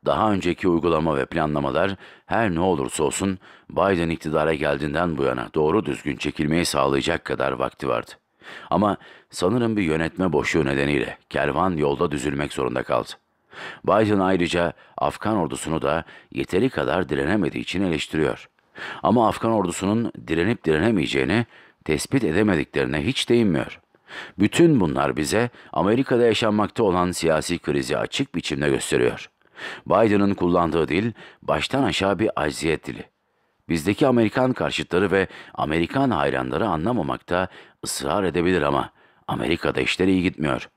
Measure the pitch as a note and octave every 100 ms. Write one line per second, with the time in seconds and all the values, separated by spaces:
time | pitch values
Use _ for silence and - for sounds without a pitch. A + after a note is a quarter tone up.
0 | - C#2+ G#2+ G2 E2+ E2 F#2+ E2+ E2+ D#2+
1 | E2 D2 C2 E2 D#2 D2 C#2+ C2 G2 G2
2 | - - - G2+ A2+ E2 F#2 E2 B1+ -
3 | D2 - G2 F#2 - - _ - F#2+ F#2
4 | E2+ E2 D#2+ D#2 D#2 D#2 D2+ C#2+ D2+ C#2+
5 | F2 D2 C2+ B1+ A1+ D#2 D2+ G2 D2 B1+
6 | D2 C2 D2+ - D2 E2 E2+ D2 C#2 C#2
7 | C2 E2 - C2 C2 B1+ B1+ - C2+ A#1+
8 | - - _ _ - - - F2+ G#2 F#2+
9 | - - _ - F2 A#2+ A#2 G#2+ E2+ D#2+
10 | E2 - F#2 D2 - E2+ C#2 C#2 C#2+ C#2+
11 | A#1 - _ C#2+ C#2+ C#2+ F#2+ E2 C#2+ C#2+
12 | F2 C#2+ C2+ C#2 C#2+ - B1+ B1 B1 B1
13 | A#1 - _ _ _ - - - - G2
14 | G#2+ G#2 F#2 F#2+ F2 F2 E2+ - - -
15 | C#2+ - G#2 G#2+ D#2+ C2+ - D#2+ C2+ D#2+
16 | - - _ - C2+ F2+ B2+ - C2 E2
17 | D2+ C#2 C#2+ G#2+ D#2 B1+ A1+ F2 F#2+ D#2
18 | - D#2+ D2 - - _ _ - - -
19 | D#2+ A2+ A2 F2+ A2+ A2+ F2+ - F#2+ A2
20 | A2+ - A#1+ D#2+ F#2 A#2+ D#2+ D#2 G2+ G#2+
21 | C2 C#2 C2 G#2+ A#2 - - _ - D2+
22 | - C3+ G#2+ E2 G#2+ E2+ C2 D2 C2 D2
23 | D2 C3+ - A#2+ A2 D2 A1+ - _ _
24 | _ - - - G2+ - E3+ C#3 E2+ B1+
25 | C#2+ B1+ D2 G2 A#2+ - - - F2+ A#2
26 | C3+ B2+ A#2 G#2 A2+ G#2 G2+ - G#2+ F2+
27 | F2+ E2 E2 D#2 - E2+ - C#2+ B1+ C2+
28 | A1+ - C#3 E2+ - D2 D2 B1+ - C#2
29 | A#1+ A#1+ - _ _ - - - - F2+
30 | A2+ G2+ G2+ F#2+ F2+ F2 E2+ D#2 D2+ E2
31 | A2+ - - - - D2+ - C3 A#2+ -
32 | F#2+ F#2+ A2 - D2+ C#2 D#2+ D#2 - A1+
33 | - _ _ _ _ _ - E2 D#2 G2+
34 | C#3+ B2 A2 C3 B2+ B2+ D2+ C2 D#2 F2
35 | G2 F#2+ F#2 - - - D2 D#2+ E2+ C3+
36 | C3+ F2+ C#2+ C2 B1+ C#2 G#2+ D#2+ F#2 B2
37 | D2 B1 - F2 F#2 - - _ - -
38 | C2+ F2+ F#2 D2+ E2+ F#2 C#2+ C#2 B1 _
39 | _ _ - - A#1+ E2+ C#2+ C2+ C2 -
40 | F#2+ F#2 F2 C#2+ D2+ B1 -